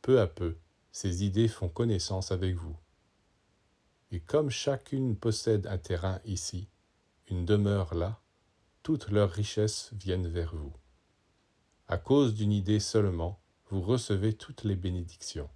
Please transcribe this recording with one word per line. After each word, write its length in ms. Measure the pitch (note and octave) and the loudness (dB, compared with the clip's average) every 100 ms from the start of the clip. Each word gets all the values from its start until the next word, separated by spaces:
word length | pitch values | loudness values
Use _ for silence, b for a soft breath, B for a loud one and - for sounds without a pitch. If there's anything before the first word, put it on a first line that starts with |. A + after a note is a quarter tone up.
Peu 180 | - C3 | 6 4
à 80 | F#2 | 4
peu, 300 | - F2 E2 _ _ _ | 0 -4 -4 _ _ _
ces 320 | - F#2+ F2+ | -6 -4 0
idées 240 | G2+ F#2+ A2+ | 0 4 2
font 220 | - F2+ | 2 -6
connaissance 640 | - A#2 G2 - F#2+ F#2+ | -2 0 0 -2 -4 -2
avec 220 | F#2 F#2 F2 | -2 -2 -2
vous. 220 | E2 D#2+ _ _ _ _ _ _ _ _ _ _ _ _ _ | -6 -12 _ _ _ _ _ _ _ _ _ _ _ _ _
Et 80 | F#2+ | -10
comme 300 | - D3+ D3+ | 0 2 2
chacune 680 | A#2 - C3+ - C3+ C3 G#2+ | 0 -2 -2 -2 -2 0 0
possède 520 | A#2 G#2+ - G#2+ F2+ | 0 0 2 2 2
un 100 | F#2+ | -6
terrain 420 | - F2 F#2+ F#2 - | -2 -2 -2 -4 -4
ici, 420 | F#2 - F#2 G2 _ _ _ _ _ _ | -6 -6 -8 -10 _ _ _ _ _ _
une 180 | F#2 F2 | -4 2
demeure 500 | G#2 G2+ G2+ F2 E2+ | 4 4 2 0 -2
là, 260 | F2+ A2 _ _ _ _ _ _ | -4 -6 _ _ _ _ _ _
toutes 240 | - D#3 - | -4 -4 2
leurs 240 | G2+ G2+ | 2 2
richesses 600 | G#2 G#2 - G#2+ - - | 2 -4 0 0 0 -10
viennent 340 | G#2+ F#2+ F#2 F2 | -10 -2 -2 0
vers 260 | F2 E2 | -2 -4
vous. 200 | D#2+ D2 - _ _ _ _ _ _ _ _ _ _ - | -4 -10 -12 _ _ _ _ _ _ _ _ _ _ -4
À 100 | E2+ | -4
cause 360 | - C#3 C3+ | 4 6 6
d'une 180 | G#2+ G#2 | 2 2
idée 300 | G#2 F#2+ G#2+ | 2 4 2
seulement, 580 | - A2+ G2+ F2 E2+ G2+ _ _ _ | 4 2 2 0 -2 -6 _ _ _
vous 100 | F#2+ | -4
recevez 520 | F2+ B2+ - G2+ G#2 | 0 0 2 0 0
toutes 300 | G#2+ - C#3+ | -2 -8 -6
les 120 | A2 F#2+ | -2 -2
bénédictions. 760 | F2+ F2+ F2 - - - D2 | -2 -4 -6 -10 -12 -10 -10